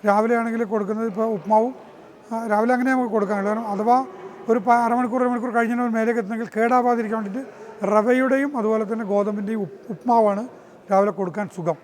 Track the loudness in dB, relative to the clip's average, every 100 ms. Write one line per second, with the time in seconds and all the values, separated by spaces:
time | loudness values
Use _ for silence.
0 | 4 2 2 0 0 -4 -2 -2 -2 -4
1 | -4 -2 -2 -4 2 2 2 -4 -20 -20
2 | -20 -20 -10 -8 -2 0 2 2 2 0
3 | 0 0 0 0 -2 -2 -4 -2 2 2
4 | 2 -10 -18 -14 0 0 4 2 4 0
5 | 0 0 0 0 -2 0 0 0 0 0
6 | 0 0 -2 -6 -6 -2 2 2 2 0
7 | 0 -4 -4 -8 -10 -16 -18 -6 2 2
8 | 4 4 4 2 0 -2 0 0 -2 -4
9 | -2 0 0 -2 -4 -4 -6 -10 -14 -8
10 | 2 4 4 2 -6 -14 -20 -20 0 2
11 | 2 0 -6 -4 -8 -4 -4 -4